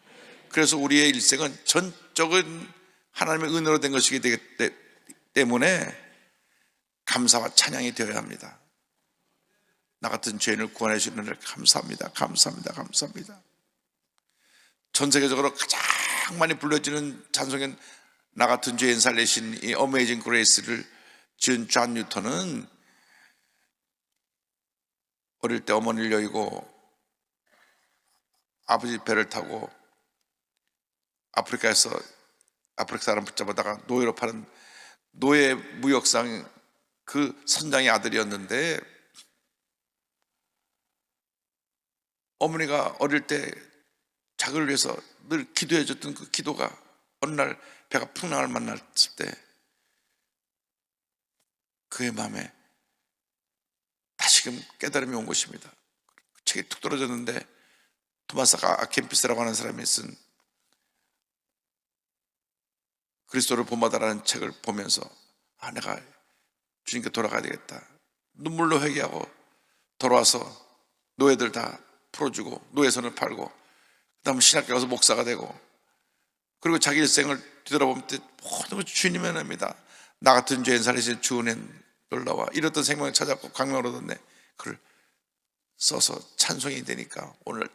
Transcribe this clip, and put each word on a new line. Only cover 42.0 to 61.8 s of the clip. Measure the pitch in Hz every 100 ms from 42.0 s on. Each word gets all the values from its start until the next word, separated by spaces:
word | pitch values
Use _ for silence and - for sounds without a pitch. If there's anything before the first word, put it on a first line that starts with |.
| _ _ _ -
어머니가 | 160 160 147 143 - -
어릴 | 147 147 -
때 | 143 - - - _ _ _ _ _ _ -
자기를 | 127 151 143
위해서 | 139 - - - _ 139
늘 | 156 123
기도해줬던 | - 156 165 131 131 147
그 | 135 123
기도가 | - 151 - 110 - _ _ _ -
어느 | 143 147
날 | 135 - - - -
배가 | 127 -
풍랑을 | - 165 139 131
만났을 | 120 113 110 - - - -
때 | - - _ _ _ _ _ _ _ _ _ _ _ _ _ _ _ _ _ _ _ _ _ _ _ _ _
그의 | - 123
마음에 | 110 107 104 - _ _ _ _ _ _ _ _ _ _ _ _ _ _ _ _ -
다시금 | - - 123 123 - -
깨달음이 | 143 143 127 117
온 | 107
것입니다. | - - - - _ _ _ _ _ _ _
책이 | - - -
툭 | -
떨어졌는데 | 143 139 127 120 123 123 - _ _ _ _ _ _ _ -
토마스 | 131 - - 90
아-, | -
아켄피스라고 | - - - 139 123 117
하는 | 117
사람이 | 110 113 117 117
쓴 | - - - _ _ _ _ _ _ _ _ _ _ _ _ _ _ _ _